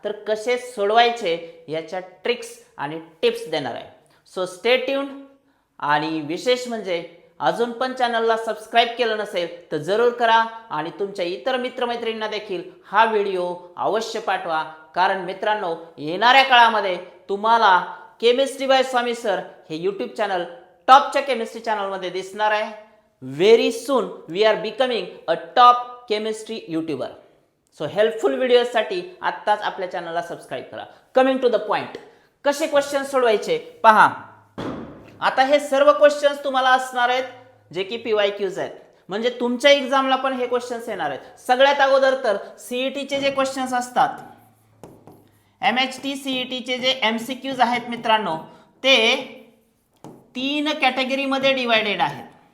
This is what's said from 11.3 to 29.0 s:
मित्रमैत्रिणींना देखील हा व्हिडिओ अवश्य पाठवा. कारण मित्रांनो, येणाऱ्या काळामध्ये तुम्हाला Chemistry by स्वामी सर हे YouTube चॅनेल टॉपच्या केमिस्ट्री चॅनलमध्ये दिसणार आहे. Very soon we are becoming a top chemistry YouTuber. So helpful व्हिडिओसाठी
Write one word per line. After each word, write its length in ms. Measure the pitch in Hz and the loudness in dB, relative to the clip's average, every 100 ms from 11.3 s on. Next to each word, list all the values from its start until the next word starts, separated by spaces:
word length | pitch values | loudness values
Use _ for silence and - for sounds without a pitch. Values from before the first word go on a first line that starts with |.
| 185 262 254 | -4 -4 -4
मित्रमैत्रिणींना 720 | 247 247 240 233 226 220 214 | -4 -4 -4 -4 -6 -4 -6
देखील 360 | 214 - 175 175 - - | -6 -6 -8 -8 -18 0
हा 200 | 196 226 | 4 4
व्हिडिओ 500 | 214 196 185 180 175 - - | 4 0 -2 -4 -6 -12 -4
अवश्य 420 | 139 208 220 220 | -2 -2 -4 -6
पाठवा. 440 | - 190 175 160 151 - - 175 | -4 -4 -2 -4 -4 -12 -8 0
कारण 260 | 190 190 | 0 0
मित्रांनो, 540 | 180 190 214 208 185 165 - - | -6 -4 -2 -2 -2 -6 -10 -10
येणाऱ्या 460 | 147 180 233 269 | -8 2 6 6
काळामध्ये 540 | 269 247 233 214 196 175 - - - | 6 6 6 4 -2 -4 -8 -20 -8
तुम्हाला 680 | 196 220 226 214 180 175 - - _ | -4 2 4 6 4 2 -12 -20 _
Chemistry 460 | 226 247 277 - 269 | 2 2 0 -2 2
by 140 | 262 | 2
स्वामी 320 | 254 247 240 233 | 2 0 -2 -4
सर 240 | 220 180 - - - | -2 -4 -6 -18 -12
हे 180 | 156 180 | -6 -4
YouTube 280 | 196 - - | -4 -8 -4
चॅनेल 300 | 208 185 170 - - _ - | -2 -2 -4 -12 -20 _ 8
टॉपच्या 340 | 269 285 285 | 8 8 -4
केमिस्ट्री 400 | 269 233 226 226 | -2 -6 -6 -8
चॅनलमध्ये 480 | 226 214 196 190 180 | -6 -4 -4 -6 -8
दिसणार 420 | 185 190 196 214 | -8 -10 -4 -2
आहे. 220 | 214 226 214 - _ _ _ 131 | 0 -4 -10 -20 _ _ _ -14
Very 460 | 139 196 226 262 233 - | 2 6 6 6 -2 0
soon 200 | 269 185 - - | 0 0 -8 -8
we 100 | 175 | 2
are 180 | 214 202 | 4 2
becoming 440 | 202 214 254 226 180 - - | -4 -2 -2 -2 -6 -10 -4
a 80 | 165 - - | -4 0 8
top 180 | - 247 - - - | 8 8 0 -14 -6
chemistry 460 | 214 220 214 - 226 - | -4 -4 -8 -10 -12 -6
YouTuber. 380 | 160 160 135 110 - _ _ _ _ _ _ | -6 -4 -6 -8 -10 _ _ _ _ _ _
So 60 | 151 | -6
helpful 480 | 165 226 - 381 262 | 0 0 2 -2 0
व्हिडिओसाठी 840 | 254 247 240 - 220 185 | 4 4 4 -2 -2 -6